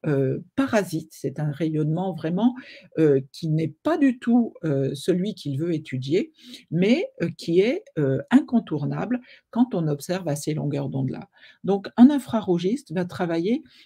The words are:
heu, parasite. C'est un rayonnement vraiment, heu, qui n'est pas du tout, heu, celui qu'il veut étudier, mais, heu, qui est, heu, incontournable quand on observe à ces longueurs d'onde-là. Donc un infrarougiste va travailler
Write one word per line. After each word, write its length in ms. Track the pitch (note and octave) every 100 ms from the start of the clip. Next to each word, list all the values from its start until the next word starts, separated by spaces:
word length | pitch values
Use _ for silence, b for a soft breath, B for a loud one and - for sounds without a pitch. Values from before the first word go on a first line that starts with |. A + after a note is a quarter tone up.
| E3
heu, 380 | C#3 C3+ C3+ - -
parasite. 540 | C4+ A3 F3+ D#3+ -
C'est 260 | - C#3+ C#3
un 120 | D3+
rayonnement 640 | C#3+ D#3+ D#3 D#3 D#3+ F#3+
vraiment, 400 | D#3 D#3+ F3 A#3+ B3 B B B -
heu, 280 | D#3 C3+ C3+
qui 160 | - D#3+
n'est 260 | D#3 D#3 -
pas 140 | D4+ E4+
du 220 | C#4 B3
tout, 340 | - A#3+ A3+ - E3
heu, 280 | C#3 C3+
celui 420 | C#3+ - F3 G3 -
qu'il 220 | C#3+ C3+
veut 160 | E3+
étudier, 600 | D#3+ D#3+ B2+ C3 F3 D#4+ B B B B
mais, 380 | D#3+ F#3+ C#4 B4+ -
heu, 80 | E3+ -
qui 240 | - E3+
est, 220 | G#3+ F4 - -
heu, 240 | C#3 C3+ -
incontournable 920 | B3+ - A#3 - D#3 C#3 C#3+ G3 B3 B B _
quand 220 | A3+ B3
on 140 | F#3+ D#3
observe 400 | C#3+ - F3+ E3+
à 80 | C#3+
ces 180 | -
longueurs 360 | D3+ C#3+ C#3+ C#3
d'onde-là. 400 | C#3 C3+ - D#3 b b b
Donc 240 | F3 G3 G3 -
un 140 | B3+
infrarougiste 840 | C#4+ - A3+ G3 F3 F3+ C4 -
va 120 | E3 F3
travailler 580 | - F3 E3 F3+ C4 b b